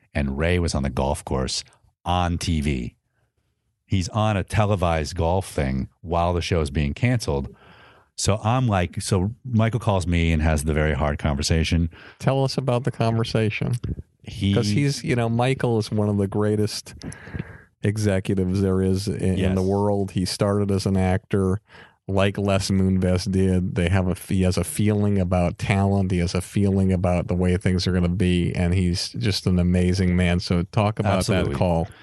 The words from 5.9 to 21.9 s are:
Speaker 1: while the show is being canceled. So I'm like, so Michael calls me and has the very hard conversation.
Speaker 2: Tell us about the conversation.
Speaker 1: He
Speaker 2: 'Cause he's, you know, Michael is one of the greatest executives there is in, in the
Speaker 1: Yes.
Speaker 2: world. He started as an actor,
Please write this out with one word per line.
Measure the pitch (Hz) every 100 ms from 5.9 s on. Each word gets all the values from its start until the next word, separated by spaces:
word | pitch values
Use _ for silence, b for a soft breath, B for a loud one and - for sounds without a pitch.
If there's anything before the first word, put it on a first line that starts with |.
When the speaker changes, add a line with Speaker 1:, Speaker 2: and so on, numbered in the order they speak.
| _
Speaker 1:
while | 82 85 85
the | 87
show | - 82
is | 78
being | 76 71
canceled. | - 123 123 - 69 - B B B B B B -
So | - 104
I'm | 107 131 123
like, | 95 85 104
so | - 98 101 -
Michael | 127 110 113 113
calls | 110 95 85
me | 87 82
and | 80
has | 80 78
the | 78
very | 76 76
hard | 71 73 71
conversation. | 78 71 - 80 76 85 82 B B B
Speaker 2:
Tell | - 135
us | 135 -
about | 131 120
the | 123
conversation. | - 113 113 113 113 107 - 120 120 - - - _
Speaker 1:
He | - - 98
Speaker 2:
'Cause | 98 104
he's, | 208 143 139
you | - 120
know, | 113
Michael | 117 127 131 123 113
is | -
one | 107 104
of | 101
the | 98
greatest | 104 104 107 104 - - - B B B B B B B _
executives | 104 107 104 95 - 95 92 98
there | 95 95
is | 95 95 101
in, | - 95 95
in | 95
the | 95
Speaker 1:
Yes. | 95
Speaker 2:
world. | 101 104 101 95
He | 98
started | 90 - 104 104 101
as | 95 98
an | 95
actor, | 92 92 - 101 95 101 B B B